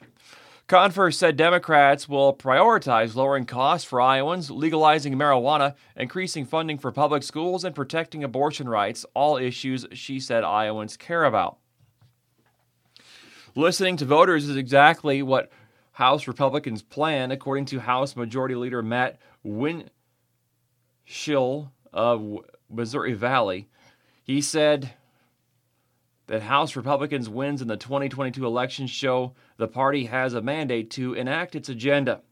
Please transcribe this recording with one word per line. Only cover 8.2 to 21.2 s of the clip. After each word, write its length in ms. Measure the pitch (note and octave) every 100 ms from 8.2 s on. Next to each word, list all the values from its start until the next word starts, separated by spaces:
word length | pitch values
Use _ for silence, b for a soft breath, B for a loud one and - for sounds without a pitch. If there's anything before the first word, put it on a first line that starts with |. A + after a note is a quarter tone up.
abortion 420 | C#3 B2+ D3 C#3+ B2
rights, 380 | G#2+ G2+ A#2+ -
all 240 | B2+ D3 C3+
issues 500 | B2+ A#2+ C3+ C3 -
she 260 | B2 - C3
said 240 | C3 A#2
Iowans 540 | F2+ G#2 G#2+ G#2+ G#2+ -
care 280 | - E3+
about. 340 | D3 G#2+ F2 - _ _ _ _ _ _ _ _ _ _ _ _ _ B B B B B B
Listening 420 | C3+ E3+ F3+ F#3 E3+
to 80 | C3
voters 420 | D3+ F#3 D#3 C#3+
is 80 | C3+
exactly 640 | B2+ C#3 D3+ - D3 C#3
what 280 | C3 C3 - b b b b
House 340 | - B2+ D3 C3
Republicans 560 | B2+ C3+ D3 C#3 G#2+
plan, 480 | - C#3 D#3 C#3+ B2+
according 360 | C3 C#3 C#3 C3+
to 140 | C3
House 360 | A#2 B2+ C#3 B2+
Majority 380 | A2+ C3 C3
Leader 280 | B2 B2 A#2+
Matt 360 | A2 B2 C3 - b b
Winchell 480 | G#2 G#2+ D3 E3 - _ _ _ _ _ _ _ _ _ _ _ - -